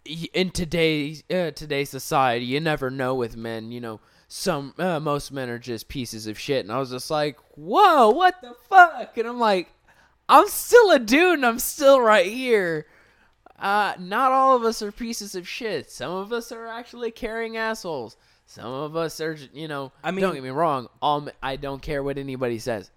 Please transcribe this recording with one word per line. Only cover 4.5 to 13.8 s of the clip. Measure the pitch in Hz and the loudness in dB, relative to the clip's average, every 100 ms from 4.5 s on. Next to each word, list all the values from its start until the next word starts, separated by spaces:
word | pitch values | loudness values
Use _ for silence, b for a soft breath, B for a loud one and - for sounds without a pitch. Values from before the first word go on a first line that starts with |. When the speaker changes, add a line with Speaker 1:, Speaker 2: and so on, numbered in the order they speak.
| 147 139 - | -4 -4 -4
Speaker 1:
uh, | 185 156 | -2 -2
most | 156 143 - | -2 -4 -4
men | 139 123 | -8 -8
are | 120 | -8
just | 123 113 - | -8 -10 -8
pieces | 139 117 110 107 | -10 -10 -10 -10
of | 104 | -8
shit." | - 131 95 | -2 -2 -2
And | |
I | 123 | -4
was | 127 | -4
just | 127 - | -8 -4
like, | 156 151 - _ - | -2 -2 -6 _ -14
"Whoa, | 160 311 403 196 214 | -4 2 4 6 6
what | 285 370 359 | 6 2 0
the | 247 - - | -12 -18 4
fuck?" | 381 339 262 196 233 | 8 8 6 -10 -6
And | 226 | -4
I'm | 247 | 0
like, | 220 190 - _ b b b b - | 2 2 -2 _ b b b b 6
"I'm | 269 403 | 8 6
still | - - 480 415 | 0 6 8 8
a | 285 | 6
dude, | 214 277 359 311 | 6 4 6 4
and | 240 | 2
I'm | 233 | 0
still | - - 277 269 | -6 2 6 6
right | 226 214 175 | 6 6 4
here." | 247 254 214 175 156 - b b b b b _ - | -2 0 2 2 -4 -8 b b b b b _ -8
Uh, | 196 208 | -2 0